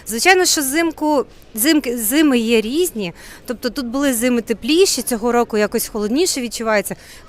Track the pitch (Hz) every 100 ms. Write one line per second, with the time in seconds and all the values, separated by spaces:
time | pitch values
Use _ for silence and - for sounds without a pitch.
0 | - 226 339 381 359 - 262 294 339 -
1 | 302 294 - - - 220 254 311 254 240
2 | 214 277 311 247 226 233 220 294 359 220
3 | 185 - - - - 233 247 247 240 262
4 | 285 233 254 240 - 214 226 320 392 -
5 | - 233 240 240 240 214 208 233 - 220
6 | 208 254 349 285 240 - 226 214 190 -
7 | - -